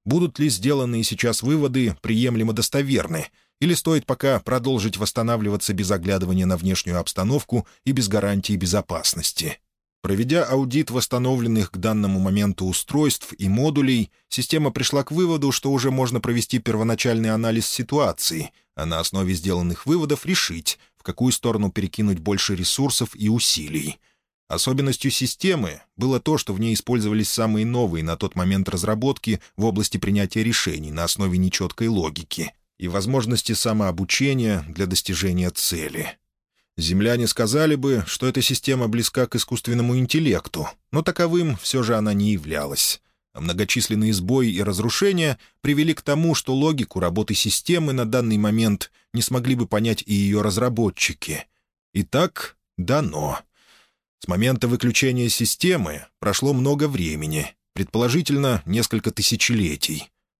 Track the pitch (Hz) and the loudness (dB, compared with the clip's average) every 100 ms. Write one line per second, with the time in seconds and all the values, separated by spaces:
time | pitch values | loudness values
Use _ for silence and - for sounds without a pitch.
0 | 101 165 170 - 147 98 123 143 123 113 | 0 0 0 0 0 0 0 0 0 0
1 | 110 107 120 107 123 156 139 131 117 - | -2 -2 -2 0 0 2 2 2 0 -2
2 | 113 113 123 113 110 110 107 139 139 117 | 0 2 2 2 0 0 0 0 2 0
3 | 110 160 - _ _ - 160 165 165 156 | 0 -4 -6 _ _ -2 0 2 2 2
4 | - - 139 117 - 127 127 123 104 92 | 0 -2 2 0 0 -2 0 0 0 -2
5 | 104 - 113 117 104 101 - 98 95 98 | -4 -2 0 0 0 0 -2 -2 0 0
6 | 92 95 92 92 92 90 92 - 87 87 | 0 0 2 2 2 2 0 0 -2 -2
7 | - - 101 139 - 120 - _ 131 135 | -2 -2 0 0 0 -2 -4 _ -2 0
8 | 101 104 101 101 - 98 90 101 - 85 | 0 0 0 0 0 -2 0 -2 -2 -4
9 | - 85 - - 78 - _ _ _ _ | -4 -2 -4 -4 -6 -8 _ _ _ _
10 | 92 98 123 170 123 135 127 139 151 123 | -2 0 2 2 2 2 2 0 0 -2
11 | - 123 127 131 117 110 95 95 110 107 | -2 0 0 0 2 0 0 -2 0 0
12 | 101 95 95 101 101 - 92 - - 147 | 2 2 2 2 0 0 -2 -4 -2 2
13 | 147 - - - 95 107 151 143 131 120 | 2 0 -6 -4 0 2 2 2 2 2
14 | 107 _ - - 120 160 143 - 123 143 | 0 _ -10 -6 0 0 0 0 0 0
15 | - 160 175 160 139 - 135 135 131 131 | 0 0 2 2 2 0 0 0 2 0
16 | 123 120 123 120 - 123 117 107 113 113 | 0 0 0 -2 0 -2 0 0 0 2
17 | 123 113 113 110 113 113 - - 117 147 | 2 2 2 0 0 0 -2 -4 0 2
18 | 117 - - 80 - _ _ - 80 82 | 2 0 -2 -4 -8 _ _ -8 -4 -2
19 | 85 95 92 90 92 87 87 85 131 170 | -2 0 0 0 0 0 0 -2 0 0
20 | 147 147 165 185 - 82 - - _ _ | 2 -2 -2 -2 -2 -4 -6 -6 _ _
21 | - - 127 - 120 110 98 107 95 - | -10 -2 0 0 0 0 0 -2 -4 -2
22 | 104 87 85 98 - 92 90 - 135 - | 0 0 0 -2 0 -2 -2 0 0 0
23 | 117 - 107 117 - - 76 78 73 - | -4 -2 0 2 2 0 -2 -6 -6 -10
24 | _ _ _ _ - 82 131 135 135 123 | _ _ _ _ -6 -2 0 0 0 0
25 | 135 - 127 - 190 165 90 71 _ - | -2 0 -2 0 0 0 -2 -6 _ -4
26 | 131 127 147 151 - 98 113 107 - 123 | 0 0 2 0 0 -2 0 0 0 0
27 | 104 107 104 - 110 107 113 123 107 82 | 2 0 0 0 0 2 0 0 0 0
28 | 80 82 95 90 90 95 92 87 104 110 | -2 -2 -4 0 2 2 0 -2 -2 0
29 | 135 135 113 104 - - 110 98 104 98 | 0 -2 -2 -2 -4 -2 0 0 -2 -2
30 | 101 101 98 113 113 110 - 78 76 78 | 0 0 0 0 0 0 -2 -4 -6 -4
31 | 85 - 95 90 92 - 90 - 113 101 | -2 0 0 2 2 0 -4 -2 0 0
32 | 80 76 80 - 80 - _ - 90 95 | -2 -4 -10 -8 -8 -10 _ -10 -4 -2
33 | 98 135 113 120 - 107 117 107 98 85 | -2 -2 0 -2 0 0 0 2 0 0
34 | 92 - 139 131 113 95 76 85 92 92 | -2 0 2 2 2 0 -2 -4 -2 -2
35 | - 87 95 90 90 - - 85 76 82 | -2 -2 0 0 0 -2 -4 -4 -6 -8
36 | 76 - _ _ _ _ _ - 80 95 | -8 -10 _ _ _ _ _ -6 0 2
37 | 113 120 117 - 110 143 156 143 139 120 | 2 2 0 0 0 2 2 2 2 0
38 | 82 - 131 135 - 131 - 127 117 117 | 0 -2 -2 0 0 0 0 0 2 0
39 | 110 131 123 120 - 123 - 120 120 127 | 0 0 0 0 -2 -4 -2 0 2 2
40 | 127 156 160 87 - 160 147 - - 151 | 2 2 2 0 -2 -8 -8 -10 -6 -2
41 | 165 175 170 175 160 107 - 131 113 110 | -2 0 2 2 2 -2 -2 0 2 2
42 | 107 101 104 98 76 76 71 69 - - | 2 2 2 0 -2 -6 -4 -2 -2 -2
43 | _ _ _ - 82 90 98 117 - 107 | _ _ _ -8 -4 -2 0 0 0 2
44 | 107 98 90 131 117 92 101 92 113 - | 2 0 2 2 2 0 -2 0 -2 2
45 | 202 180 156 123 - _ 139 147 160 151 | 2 2 0 -2 -8 _ 0 2 2 0
46 | - 143 165 143 - 135 156 143 107 92 | 0 2 2 0 0 0 2 0 -2 -2
47 | 87 92 107 101 107 - - 175 151 131 | 0 0 0 0 0 -2 0 0 2 0
48 | 113 127 117 107 104 110 113 101 - _ | 0 0 2 2 2 2 2 0 -4 _
49 | _ 120 - 127 123 123 117 107 113 107 | _ -4 -2 -2 0 0 0 0 0 0
50 | - 101 101 104 104 95 127 113 104 - | 0 2 2 2 2 2 0 2 0 0
51 | - - - 76 - _ _ _ _ 90 | -4 -4 -8 -8 -10 _ _ _ _ -4
52 | - 139 - - - - _ - 87 143 | 0 0 0 -2 -12 -14 _ -6 -2 0
53 | 110 76 67 - - _ _ _ _ _ | 0 -4 -4 -6 -10 _ _ _ _ _
54 | _ - - 90 123 127 120 120 123 - | _ -12 -2 0 2 2 2 2 2 2
55 | 135 127 120 - 117 - 180 175 82 73 | 2 2 0 0 0 0 2 2 0 -6
56 | - - 107 - 135 131 139 143 151 131 | -12 -6 -2 0 2 2 2 2 0 0
57 | 82 76 78 78 71 - _ - 95 110 | -2 -2 -4 -4 -6 -10 _ -6 -4 0
58 | 120 156 147 139 139 110 82 113 113 113 | 2 2 2 2 2 0 0 0 0 0
59 | 110 - - 113 - 113 87 73 - 76 | -2 -2 0 2 2 2 0 0 -4 -4
60 | - _ _ | -10 _ _